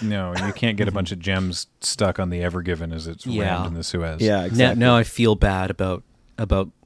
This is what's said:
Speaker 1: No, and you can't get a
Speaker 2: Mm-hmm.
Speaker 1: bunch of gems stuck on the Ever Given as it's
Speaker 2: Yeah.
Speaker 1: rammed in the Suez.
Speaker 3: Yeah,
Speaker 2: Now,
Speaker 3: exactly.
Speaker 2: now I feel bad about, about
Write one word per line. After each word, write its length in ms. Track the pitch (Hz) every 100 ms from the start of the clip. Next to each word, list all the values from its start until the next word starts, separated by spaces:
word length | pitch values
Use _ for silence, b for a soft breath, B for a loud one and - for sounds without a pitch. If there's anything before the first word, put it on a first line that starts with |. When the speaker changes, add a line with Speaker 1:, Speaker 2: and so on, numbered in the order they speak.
Speaker 1:
No, 300 | 110 104 92
and 160 | 90 98
you 60 |
can't 240 | 98 117 104
get 100 | 98
a 40 |
Speaker 2:
Mm-hmm. 40 | 98
Speaker 1:
bunch 160 | 87
of 80 | 92
gems 480 | 95 95 92 87 - _
stuck 360 | - - 101 90
on 100 | 90
the 120 | 87
Ever 200 | 87 90
Given 320 | 87 82 82
as 120 | 80 80
it's 200 | 82 127
Speaker 2:
Yeah. 180 | 110 98 90
Speaker 1:
rammed 120 | 90
in 60 |
the 100 | 85
Suez. 380 | 82 90 82 80
Speaker 3:
Yeah, 160 | 107 101
Speaker 2:
Now, 60 | 87
Speaker 3:
exactly. 340 | 113 127 117
Speaker 2:
now 160 | 123 120
I 80 |
feel 320 | 113 - 113 104
bad 340 | 101 95 92
about, 340 | - 95 90 - _ _ -
about 320 | 107 98 95 -